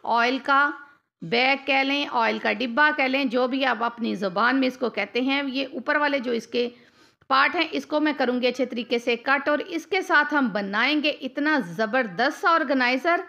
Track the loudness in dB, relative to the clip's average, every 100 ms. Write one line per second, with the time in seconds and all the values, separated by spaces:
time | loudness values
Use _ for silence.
0 | 0 2 2 0 2 2 2 -2 -18 _
1 | _ _ -2 0 2 0 0 0 0 -2
2 | -2 0 0 0 -2 -2 -2 2 2 4
3 | 0 0 0 0 0 0 0 0 -4 -4
4 | -4 -2 -2 0 2 2 0 0 -4 -4
5 | -4 -2 0 0 -2 -4 -6 -8 -2 0
6 | 2 0 -2 -4 -2 -4 -4 -6 -20 _
7 | _ _ _ 2 2 2 -2 -4 -2 0
8 | 0 0 0 2 0 0 -4 -4 -2 -2
9 | 0 -2 0 0 2 -2 -2 -8 -2 -2
10 | 2 2 4 2 0 -2 -2 0 0 2
11 | 0 -4 -8 -2 0 0 -2 -4 0 0
12 | -2 0 -2 2 2 2 2 2 2 2
13 | 0 0